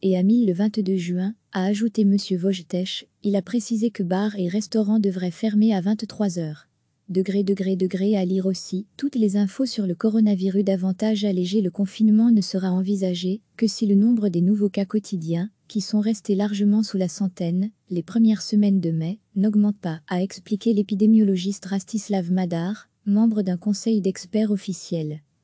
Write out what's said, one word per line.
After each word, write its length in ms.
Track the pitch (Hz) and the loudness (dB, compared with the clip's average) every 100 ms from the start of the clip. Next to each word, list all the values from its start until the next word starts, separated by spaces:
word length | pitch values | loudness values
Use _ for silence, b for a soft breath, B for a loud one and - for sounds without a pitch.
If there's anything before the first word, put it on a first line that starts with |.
et 160 | 190 180 | 0 2
à 60 | |
mille 240 | 190 240 208 | 4 4 2
le 80 | |
vingt-deux 420 | 175 214 220 185 190 | 2 0 0 -2 -2
juin, 380 | 170 180 190 226 _ | -2 -4 -4 -8 _
a 120 | 196 | -4
ajouté 420 | 185 208 226 220 202 | -2 0 -2 2 2
monsieur 320 | 202 - 185 | 2 0 -2
Vojtech. 680 | 190 185 165 180 185 - - _ | 0 -2 -4 -6 -4 -8 -14 _
Il 140 | 208 202 | -2 -2
a 60 | |
précisé 480 | 185 240 - 226 226 | -2 -4 -2 -2 -2
que 120 | - | -2
bars 360 | 175 185 208 208 | -2 -2 -2 -2
et 100 | 175 | -2
restaurants 520 | 202 - 220 202 220 | -2 -2 -2 2 2
devraient 320 | 202 185 180 | 2 -2 -4
fermer 420 | - 220 208 220 | -4 0 2 4
à 80 | 196 | 2
vingt-trois 560 | 185 214 214 - 208 175 | 0 -2 -4 -4 -2 -2
heures. 300 | 156 147 _ _ _ _ - | -6 -8 _ _ _ _ -6
Degré, 320 | 185 190 196 | -2 0 0
degré, 320 | 196 196 190 | 0 0 0
degré 420 | 185 185 185 196 208 | 0 -2 0 0 2
à 80 | |
lire 220 | 180 190 190 | 0 0 0
aussi. 400 | 185 - 185 - - | -4 -6 -8 -8 -6
Toutes 200 | 285 247 | -4 0
les 200 | 208 202 | 2 2
infos 300 | 196 - 262 | 0 -2 -4
sur 180 | - | -2
le 120 | 190 170 | -4 0
coronavirus. 680 | 220 220 214 190 190 196 | 0 2 2 2 0 0
Davantage 600 | 196 190 185 185 214 208 | 0 0 0 0 -2 0
allégé 360 | 208 185 180 214 | 0 0 0 0
le 100 | 185 | 0
confinement 600 | 180 196 - 214 214 233 | -2 -4 2 4 6 6
ne 100 | 220 | 4
sera 300 | 185 185 190 | 2 -2 0
envisagé 720 | 180 190 202 190 175 180 214 _ - | 0 0 0 -2 -2 -4 -4 _ -2
que 100 | 226 | -2
si 180 | - | 0
le 120 | 208 196 | 2 4
nombre 320 | 226 233 202 | 4 4 2
des 120 | 170 | 2
nouveaux 280 | 180 208 202 | 2 2 0
cas 160 | 196 | 0
quotidiens, 680 | 190 214 202 185 160 170 202 _ - | -2 -2 -4 -6 -4 -4 -4 _ -8
qui 140 | 214 | -6
sont 200 | 185 214 | -2 0
restés 360 | 214 220 - 196 | 0 -2 0 0
largement 480 | 208 202 202 214 | 0 0 2 2
sous 140 | 214 190 | 0 -2
la 100 | 180 | -2
centaine, 640 | - 196 180 170 180 208 - - | -2 -6 -4 -2 -2 -4 -6 -8
les 140 | 175 | -6
premières 380 | 165 226 220 214 | -2 2 2 2
semaines 380 | - 208 202 196 | 0 2 4 2
de 120 | 170 | 0
mai, 260 | 160 160 220 _ | -2 -4 -8 _
n'augmente 420 | 196 214 208 208 208 | -2 0 2 2 0
pas, 240 | 175 160 - | -6 -8 -4
a 140 | 180 | -4
expliqué 500 | 190 190 - 202 233 | -4 -6 -6 -4 0
l'épidémiologiste 960 | 208 - 196 220 220 202 185 185 202 185 | 0 0 2 6 6 4 2 -2 -6 -6
Rastislav 640 | 196 - 214 - 196 170 | -6 -4 -6 -2 -2 0
Madar, 580 | 185 175 165 180 214 - _ 208 | 0 0 -2 -4 -6 -12 _ 0
membre 360 | 208 233 208 | 2 2 2
d'un 140 | 185 175 | -2 -2
conseil 440 | 208 202 226 214 | -2 -2 0 0
d'experts 520 | 185 - - 214 214 | 0 -4 -4 -2 0
officiel. 680 | 202 - 175 - 170 151 156 _ _ | 0 -4 -10 -6 -6 -6 -8 _ _